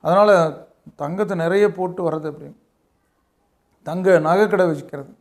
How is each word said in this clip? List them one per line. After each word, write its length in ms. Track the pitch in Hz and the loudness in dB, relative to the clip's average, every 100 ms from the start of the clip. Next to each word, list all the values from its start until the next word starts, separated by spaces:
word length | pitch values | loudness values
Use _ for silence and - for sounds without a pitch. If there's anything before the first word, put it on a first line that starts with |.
அதனால 520 | - 180 208 190 160 139 - _ - _ | 2 2 4 4 2 -4 -18 _ -20 _
தங்கத்தை 400 | 147 180 196 180 | -8 -4 -4 -2
நிறைய 360 | 165 196 208 | 0 2 2
போட்டு 380 | 165 185 180 170 | 0 -8 -4 -4
வர்றது 220 | 156 156 | -4 -8
அப்படின்னு. 240 | 147 147 147 _ _ _ _ _ _ _ _ _ _ _ _ | -14 -18 -20 _ _ _ _ _ _ _ _ _ _ _ _
தங்க 360 | - 170 185 175 | -10 -4 2 2
நகைக்கடை 480 | 156 180 208 196 180 | 4 2 2 2 0
வச்சுக்கிறது. 480 | 147 - 147 139 _ | -2 -10 -16 -18 _